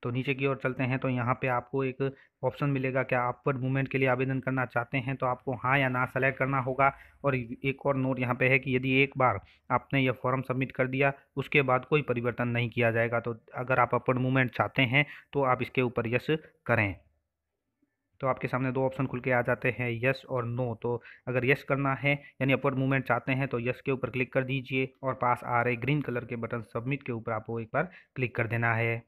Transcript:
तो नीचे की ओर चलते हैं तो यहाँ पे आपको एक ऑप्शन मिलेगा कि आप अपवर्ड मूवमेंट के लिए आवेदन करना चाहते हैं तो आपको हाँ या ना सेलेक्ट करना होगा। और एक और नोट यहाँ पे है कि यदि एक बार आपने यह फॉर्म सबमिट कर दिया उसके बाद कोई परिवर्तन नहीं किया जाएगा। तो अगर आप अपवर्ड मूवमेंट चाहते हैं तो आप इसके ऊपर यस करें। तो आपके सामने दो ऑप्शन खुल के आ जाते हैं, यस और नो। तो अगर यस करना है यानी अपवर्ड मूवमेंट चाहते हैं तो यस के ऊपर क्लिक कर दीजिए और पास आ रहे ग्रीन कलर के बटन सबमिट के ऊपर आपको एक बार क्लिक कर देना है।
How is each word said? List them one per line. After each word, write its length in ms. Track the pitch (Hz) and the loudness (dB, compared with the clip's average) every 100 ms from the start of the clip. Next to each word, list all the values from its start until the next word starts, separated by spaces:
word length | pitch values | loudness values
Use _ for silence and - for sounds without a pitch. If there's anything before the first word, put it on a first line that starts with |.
तो 80 | 127 | -4
नीचे 240 | 123 131 | -4 -2
की 120 | 131 135 | -2 -2
ओर 120 | 135 | -2
चलते 200 | 131 127 | -4 -2
हैं 160 | 131 131 | -2 -2
तो 100 | 135 | -2
यहाँ 260 | 127 120 | -2 0
पे 120 | 131 131 | -2 0
आपको 340 | 123 123 135 | -2 -2 -4
एक 180 | 135 127 135 135 - _ | -4 -2 -6 -6 -20 _
ऑप्शन 280 | 131 - 147 | -4 -2 -2
मिलेगा 320 | 139 131 131 | 0 0 -2
कि 120 | 127 | 0
आप 200 | 127 123 | 0 0
अपवर्ड 240 | 123 - 135 | -2 -2 -2
मूवमेंट 300 | 131 135 135 | -2 -2 0
के 100 | 135 | 0
लिए 100 | 131 | 2
आवेदन 320 | 127 131 135 | 2 0 -2
करना 240 | 123 131 123 | -2 -2 0
चाहते 320 | - 120 139 | -2 -2 -4
हैं 160 | 120 131 | -4 -2
तो 100 | 131 | -2
आपको 280 | 123 - | -2 -4
हाँ 240 | 123 127 139 | -4 2 4
या 100 | 135 | 4
ना 160 | 127 127 | 2 0
सेलेक्ट 320 | - 135 135 | 2 0 0
करना 200 | 135 139 | 0 0
होगा। 320 | 127 131 139 139 - _ | -2 4 2 2 -18 _
और 100 | 139 | -2
एक 520 | 131 117 123 135 135 139 | -2 -4 -6 -4 -2 -2
और 100 | 135 | 0
नोट 220 | 131 127 | 0 0
यहाँ 160 | 123 | -2
पे 140 | 123 131 | 2 4
है 100 | 135 | 4
कि 160 | 135 127 | 2 0
यदि 160 | 131 131 | 2 4
एक 120 | 139 135 | 2 4
बार 220 | 127 98 - _ _ | 2 2 -6 _ _
आपने 300 | 127 - 139 | -2 0 0
यह 120 | 131 | 2
फॉर्म 300 | 120 127 131 | 0 -2 -2
सबमिट 300 | 127 127 135 | -2 -4 -4
कर 160 | - 127 | -2 -2
दिया 240 | 131 139 139 _ - | 2 0 0 _ -8
उसके 260 | 139 156 | 0 2
बाद 220 | 135 127 | 4 2
कोई 180 | 123 151 | 2 0
परिवर्तन 460 | 139 120 120 110 123 | 0 -2 -2 -2 -2
नहीं 200 | 120 120 | 0 -2
किया 200 | 110 117 | 2 2
जाएगा। 300 | 113 117 117 | 2 0 -2
तो 140 | 113 113 _ | -4 -10 _
अगर 260 | - 123 127 | -10 0 2
आप 140 | 123 | 4
अपवर्ड 240 | 123 - 127 | 2 0 0
मूवमेंट 320 | 127 131 127 | 2 2 2
चाहते 320 | - 104 - | 2 0 2
हैं 220 | 131 135 143 - - | 2 2 0 -4 -8
तो 100 | 139 | -2
आप 180 | 135 123 | 2 2
इसके 200 | 123 - | 0 0
ऊपर 260 | 127 120 113 | 0 0 0
यस 180 | 120 - 156 - _ - | -2 0 -2 -2 _ 0
करें। 280 | 113 104 90 _ _ _ _ _ _ _ _ _ _ _ _ | 2 2 -2 _ _ _ _ _ _ _ _ _ _ _ _
तो 60 | 135 | -4
आपके 220 | 127 131 | -2 -2
सामने 220 | 127 131 | -2 -2
दो 120 | 127 | 0
ऑप्शन 220 | 131 131 135 | -2 0 -4
खुल 140 | 123 | -2
के 100 | 123 | 0
आ 100 | 123 | 2
जाते 280 | 123 123 - | 2 0 0
हैं, 180 | 113 123 117 | -2 -4 0
यस 200 | 127 135 - | 0 -2 -4
और 140 | 131 | -6
नो। 300 | 120 120 127 110 | -4 -4 -4 -4
तो 200 | 120 120 - - - | -4 -4 -8 -18 -4
अगर 160 | 127 | -2
यस 180 | 123 143 | 2 0
करना 320 | - 139 139 | 0 -2 0
है 180 | 135 139 | -2 -2
यानी 400 | 143 - _ 131 | -2 -4 _ 0
अपवर्ड 220 | 151 143 | 2 2
मूवमेंट 320 | 131 135 135 127 | 0 0 0 2
चाहते 260 | 120 - | 0 0
हैं 160 | 131 135 | -2 -2
तो 120 | 123 | -2
यस 200 | 120 127 | -4 -4
के 120 | - | -2
ऊपर 180 | 135 143 | -2 -2
क्लिक 220 | 127 127 | -2 0
कर 120 | - | 0
दीजिए 480 | 127 135 127 131 131 _ | 0 -4 -2 -4 -4 _
और 120 | 131 | -6
पास 260 | 127 123 123 123 | 0 0 0 0
आ 160 | 120 | 0
रहे 140 | 120 120 | 2 0
ग्रीन 260 | 117 147 | 0 0
कलर 220 | 135 123 | 0 -4
के 120 | 117 120 | -6 -8
बटन 260 | 117 120 | -6 -6
सबमिट 380 | 110 123 120 139 | -6 -6 -4 -6
के 100 | 143 | -4
ऊपर 200 | 117 117 | -6 -4
आपको 260 | 110 - 117 | -6 -4 -6
एक 100 | 110 | -2
बार 160 | 131 175 - _ - | -2 -2 -6 _ -4
क्लिक 180 | 127 - | -4 -2
कर 100 | 117 | -2
देना 280 | 117 117 | 2 2
है। 280 | 113 117 117 | 2 0 -2